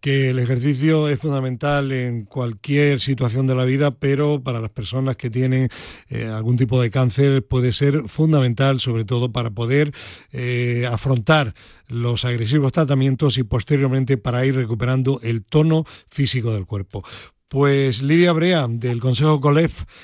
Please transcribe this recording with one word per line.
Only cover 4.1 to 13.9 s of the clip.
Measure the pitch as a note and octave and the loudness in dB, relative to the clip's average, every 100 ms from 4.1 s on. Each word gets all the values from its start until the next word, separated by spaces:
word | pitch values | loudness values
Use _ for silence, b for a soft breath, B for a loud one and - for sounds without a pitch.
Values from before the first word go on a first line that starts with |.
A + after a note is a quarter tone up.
| C#3 D3 D3 | 0 0 -2
para | B2+ A#2 | -4 -6
las | A2 | -6
personas | - G#2+ C3 C3+ B2+ | -8 -6 -4 -2 -4
que | A#2+ | -4
tienen, | B2 C3 C3 B2+ B B B - | -2 0 2 0 B B B -12
eh, | A#2 A2+ | -8 -6
algún | A2 A2 A#2+ | -4 0 2
tipo | B2+ B2+ | 2 2
de | A#2 | 2
cáncer | C3 B2 C3+ C#3 C3+ | 2 0 2 2 2
puede | - B2+ B2 | 0 0 0
ser | A2 C#3+ D3 A#2 | 2 2 2 -2
fundamental, | - D#3+ D3+ B2+ A2+ C3+ C3 | 0 2 4 2 2 0 0
sobre | B2+ A#2 G#2 | 0 -2 -2
todo | B2 B2 | -2 -2
para | A#2+ A2+ | -2 -4
poder, | G2+ A#2 C#3 D3 B B B B | -4 0 2 0 B B B B
eh, | B2+ B2 B2 A#2+ A#2+ B2 | -8 -4 -2 -2 -2 -2
afrontar | A#2+ C3+ B2 G#2+ D#3 A#2+ B B B - | -2 0 0 2 2 2 B B B -10
los | A#2+ A#2+ A#2 | -4 -2 -2
agresivos | B2 A#2+ A2+ D3 C3+ | -2 -2 0 2 2
tratamientos | E3+ C#3+ C#3 C3+ C3+ D3 B2 | 0 2 2 2 2 0 0
y | |
posteriormente | A2 B2 - D3 C3+ | -2 -2 0 0 2